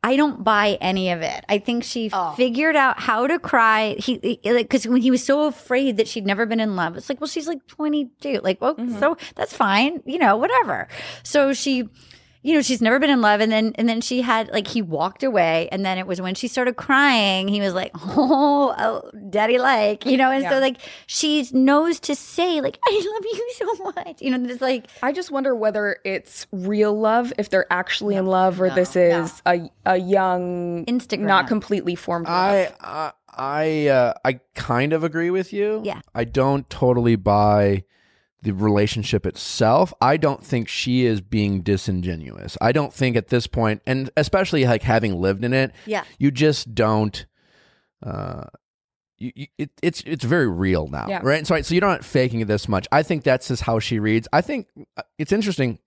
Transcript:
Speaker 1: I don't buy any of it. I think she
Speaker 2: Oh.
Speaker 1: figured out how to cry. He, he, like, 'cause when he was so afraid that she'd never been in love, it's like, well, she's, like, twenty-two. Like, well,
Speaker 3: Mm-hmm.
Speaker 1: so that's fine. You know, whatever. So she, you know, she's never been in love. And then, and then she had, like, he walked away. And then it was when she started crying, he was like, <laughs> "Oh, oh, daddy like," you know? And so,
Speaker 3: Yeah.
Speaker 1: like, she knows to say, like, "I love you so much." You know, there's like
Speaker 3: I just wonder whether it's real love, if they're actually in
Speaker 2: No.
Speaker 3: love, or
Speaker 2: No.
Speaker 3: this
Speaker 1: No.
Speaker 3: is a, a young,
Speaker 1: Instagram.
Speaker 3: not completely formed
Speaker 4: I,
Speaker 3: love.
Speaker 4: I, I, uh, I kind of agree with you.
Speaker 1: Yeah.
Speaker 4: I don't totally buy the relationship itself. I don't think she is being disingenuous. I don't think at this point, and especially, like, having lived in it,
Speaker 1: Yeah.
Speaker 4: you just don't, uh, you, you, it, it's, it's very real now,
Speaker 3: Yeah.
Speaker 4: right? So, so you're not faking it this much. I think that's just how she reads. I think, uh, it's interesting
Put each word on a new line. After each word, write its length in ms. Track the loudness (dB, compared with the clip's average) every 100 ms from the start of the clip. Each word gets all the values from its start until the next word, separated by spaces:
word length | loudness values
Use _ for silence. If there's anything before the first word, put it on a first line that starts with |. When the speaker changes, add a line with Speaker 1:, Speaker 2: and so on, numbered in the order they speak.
Speaker 1:
I 140 | 2 2
don't 260 | 2 0
buy 360 | 0 2 2 0
any 300 | 0 0 0
of 100 | -2
it. 240 | -4 -8 -2
I 80 | -2
think 260 | 0 -4
she 240 | -4 -6 -4
Speaker 2:
Oh. 200 | -2 -4
Speaker 1:
figured 420 | 0 0 2 2
out 240 | 4 2 0
how 260 | -2 0 0
to 120 | 0
cry. 580 | 0 2 4 4 0 -4
He, 400 | -4 -4 -2 -4
he, 100 | 0
like, 180 | 0 2
'cause 160 | -2 2
when 160 | 2
he 80 | 4
was 120 | 2
so 220 | 2 2 2
afraid 520 | -2 -2 0 0 0
that 100 | -2
she'd 160 | -2
never 220 | -4 -2 -2
been 140 | 0
in 140 | -2
love, 220 | -2 -4 -6
it's 140 | -10
like, 100 | -8
well, 80 | -6
she's, 180 | -6 -6
like, 200 | -8 _
twenty-two. 760 | -6 -2 -2 -4 _ -6 -4
Like, 200 | -2 -2
well, 120 | -2 -2
Speaker 3:
Mm-hmm. 220 | -6 0
Speaker 1:
so 200 | 0 0 -8
that's 180 | -8 -8
fine. 500 | -2 2 2 2 -2 -8
You 120 | 2
know, 180 | 4 4
whatever. 500 | 4 2 2 -2 -6 -12 -14 -14
So 300 | -2 2 2
she, 340 | 2 -2 -2 -4 _ -20 -20 _ _
you 120 | 0
know, 80 | 2
she's 180 | 2 2
never 180 | 2 4
been 120 | 4
in 100 | 4
love. 200 | 4 4
And 100 | 4
then, 220 | 2 0 0
and 100 | 0
then 140 | 0
she 220 | -2 -2
had, 260 | 0 0 0
like, 180 | -4 -2
he 120 | -4
walked 420 | -4 -2 -4 -2
away. 460 | -2 2 2 2 -2
And 140 | -4
then 140 | -4 -4
it 80 | -4
was 160 | -6
when 120 | -4
she 140 | -6 -6
started 280 | -2 -2 -4
crying, 720 | 0 4 6 4 2 0 0
he 120 | -2
was 140 | -2
like, 160 | -2 -6
<laughs> 80 | -10
"Oh, 720 | -4 0 2 4 4 4 2 0
oh, 320 | -2 -2 -8 -16 -6
daddy 300 | -2 2 2
like," 480 | 4 2 2 0 0
you 100 | 2
know? 140 | 2
And 120 | 2
so, 80 | 0
Speaker 3:
Yeah. 60 | 2
Speaker 1:
like, 180 | 0 -2 -14 -20 -10
she 400 | -4 0 0 0
knows 480 | 2 4 4 2 -2
to 140 | -4
say, 480 | -6 -4 -2 0 0
like, 160 | -2 -2 0
"I 40 |
love 300 | 0 -2 -6 -6
you 200 | -6 -8 -6
so 260 | -6 -6 -8
much." 300 | -10 -12 -8
You 80 | -4
know, 80 | -2
there's 240 | -4 -4
like 240 | -2 -2 -6 -6
Speaker 3:
I 100 | -4
just 180 | -4 -4
wonder 240 | -4 -2
whether 440 | 0 0 0 -2 -4
it's 440 | -4 -6 -8 -14 -10
real 480 | -8 -4 2 2 2
love, 320 | 2 2 0 -4
if 140 | 0
they're 200 | 0 2
actually 440 | 0 0 -4 -2 0
in 80 |
Speaker 2:
No. 60 | 2
Speaker 3:
love, 280 | 4 4 4
or 100 | 0
Speaker 2:
No. 60 |
Speaker 3:
this 200 | 2 2 4
Speaker 1:
No. 60 |
Speaker 3:
is 400 | 4 4 0 -4
a, 260 | 0 0 -2 _
a 140 | 0 0
young, 880 | 2 2 2 0 -2 -4 -4 -6 -2
Speaker 1:
Instagram. 400 | -4 -2 -4 2
Speaker 3:
not 200 | 2 2
completely 480 | -2 -2 -4 -2
formed 320 | -6 -4 -6 -2
Speaker 4:
I, 360 | 0 2 2
Speaker 3:
love. 100 | 0 -4
Speaker 4:
I, 320 | -12 -8 -8 -10 _ -10
I, 500 | -6 -2 0 0 2
uh, 260 | 4 2 0
I 160 | -4 -4 _
kind 400 | -14 -2 0 2
of 100 | 0
agree 240 | 0 -2 -2
with 220 | -2 -4
you. 300 | -4 -2 -2
Speaker 1:
Yeah. 160 | -6 -10 -12
Speaker 4:
I 100 | -6
don't 460 | -4 2 2 2 -4
totally 460 | 0 2 4 4 2
buy 680 | 4 4 4 4 4 2 -4 _ _ _ _ _
the 100 | -6
relationship 720 | 0 2 4 2 -2 -2 -2 -2
itself. 680 | -8 -10 0 2 4 2 2
I 160 | 2 2
don't 260 | 0 -2
think 240 | -4 -4 -4
she 380 | -6 -2 2
is 160 | 2 0
being 400 | -2 -2 0 0
disingenuous. 960 | 0 -2 0 -4 -4 -6 -10 -14 -14 -2
I 140 | 0
don't 180 | 2 -2
think 240 | -2 0
at 140 | 0 0
this 180 | -2 0
point, 360 | -2 0 -2 -2
and 220 | -4 -2 -2
especially, 480 | 0 0 0 2
like, 180 | 2 2
having 380 | 2 2 2 0
lived 240 | 0 0
in 80 | 0
it, 200 | 0 -2 -6
Speaker 1:
Yeah. 200 | -8 -6 -6 _
Speaker 4:
you 120 | 0
just 440 | 4 2 2 -4
don't, 520 | 0 2 2 0 -4 -16 _ _ _ _ _ _ _
uh, 420 | -12 -10 -10 -12 -16 _ _ _ _ _ _ _
you, 140 | -16
you, 120 | -14 -20 _
it, 120 | -12 _
it's, 200 | -4 -4 -8
it's 180 | -6
very 240 | -2 0 0
real 400 | 0 0 0 -2
now, 160 | -6 -6
Speaker 3:
Yeah. 140 | -4
Speaker 4:
right? 240 | 0 0 0
So, 140 | -2
so 140 | 0
you're 80 | 0 2
not 160 | -2
faking 380 | -2 0 0 0
it 80 | 0
this 180 | -2 0
much. 220 | -2 2
I 120 | 0
think 220 | 0 -2
that's 240 | 0 0 0
just 140 | -4
how 140 | 0 -2
she 200 | 0 -2
reads. 280 | 2 0 2
I 80 | 0
think, 280 | 0 -6 -10 -18 -20 -14
uh, 60 | -16 _
it's 140 | -2
interesting 460 | 0 0 0 -2 -2